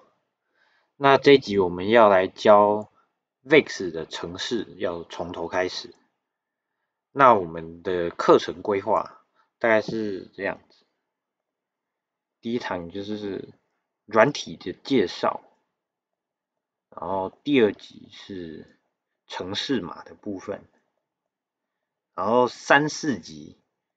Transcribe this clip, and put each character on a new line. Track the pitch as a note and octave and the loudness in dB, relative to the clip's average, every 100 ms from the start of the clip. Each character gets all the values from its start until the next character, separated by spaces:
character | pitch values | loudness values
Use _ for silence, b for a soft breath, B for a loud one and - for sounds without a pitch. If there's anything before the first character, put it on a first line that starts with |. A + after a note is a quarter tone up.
| _ _ _ _ _ _ _ _ _ - | _ _ _ _ _ _ _ _ _ 0
那 | C#3 C#3 | 4 4
这 | D#3 | 8
一 | C#3 | 6
集 | A2 G2+ | 6 -2
我 | F2+ | -2
们 | F2 F#2+ | -2 2
要 | A#2 G#2+ | 6 8
来 | F#2+ F#2 | 6 2
教 | - A2 G#2 G#2 G#2 G#2+ _ _ _ _ _ | 0 6 6 6 0 -6 _ _ _ _ _
vex | C3 D3+ - - F#2 | 2 4 4 -2 -8
的 | D#2+ D2+ | -8 -10
程 | - E2+ F#2 | -12 -12 -10
式， | - A#2 E2 F2 | -6 -6 -6 -8
要 | G2 F2 E2 | -6 -6 -10
从 | - F2 | -12 -10
头 | F2 E2+ | -10 -6
开 | F#2 F#2 | -4 -4
始。 | - E2 _ _ _ _ _ _ _ _ _ _ _ _ | -6 -14 _ _ _ _ _ _ _ _ _ _ _ _
那 | C#3 C3 | 4 6
我 | A2 E2+ | 6 0
们 | E2 E2 E2+ | -10 -14 -10
的 | F2+ F2+ E2+ | -6 -4 -4
课 | - - C#3+ | -2 4 4
程 | - - | 2 -8
规 | - G2 | -6 -4
划 | G#2+ F#2 - - _ _ _ _ | -2 -2 -4 -12 _ _ _ _
大 | A#2 | 0
概 | A2 | 0
是 | G#2 A2+ G#2+ F#2 F2+ - | 0 -6 -6 -8 -12 -10
这 | |
样 | G2 E2 _ | -8 -8 _
子， | _ _ _ _ _ _ _ _ _ _ _ _ _ _ _ _ _ | _ _ _ _ _ _ _ _ _ _ _ _ _ _ _ _ _
第 | A2+ | -8
一 | A#2 | -8
堂 | - F#2 E2+ | -6 -10 -10
就 | F#2+ | -12
是 | G2+ G#2+ G#2 F#2+ - - _ _ _ _ - | -10 -10 -10 -10 -14 -20 _ _ _ _ -2
软 | A2 B2 | 2 2
体 | D3 - D#2+ | 2 -10 -14
的 | - | -14
介 | - - C3+ F2 | -14 -4 -2 -2
绍， | - - - - _ _ _ _ _ _ _ _ _ _ _ _ _ _ | -4 -6 -6 -12 _ _ _ _ _ _ _ _ _ _ _ _ _ _
然 | - E2+ | -14 -8
后 | F#2+ F#2+ - | -6 -6 -8
第 | - C#3 | -2 2
二 | G#2+ | 2
集 | - - - - | 0 -12 -20 -20
是 | - - G2 E2+ D#2 - _ _ _ _ _ _ | -20 -16 -14 -14 -16 -20 _ _ _ _ _ _
程 | - F2+ G#2 | -12 -10 -8
式 | - B2+ | -4 -4
码 | E2+ D2 | -6 -12
的 | - | -18
部 | - G#2+ F#2+ | -16 -12 -12
分， | - F#2+ D#2+ _ _ _ _ _ _ _ _ _ _ _ _ _ _ | -12 -14 -16 _ _ _ _ _ _ _ _ _ _ _ _ _ _
然 | - F#2+ | -8 0
后 | B2 B2 | 2 0
三 | - - C#3+ D3+ | -2 2 2 2
四 | - D#3+ G2+ | -4 -6 -6
集 | - D#2 D#2+ - _ _ _ | -10 -20 -20 -20 _ _ _